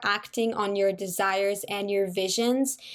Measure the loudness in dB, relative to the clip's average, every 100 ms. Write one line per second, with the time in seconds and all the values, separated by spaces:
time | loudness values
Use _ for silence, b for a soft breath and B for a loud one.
0 | 0 -2 -2 -2 0 0 -2 2 2 2
1 | -4 0 2 2 2 0 -4 -4 0 0
2 | 0 0 -2 2 2 2 0 -2 B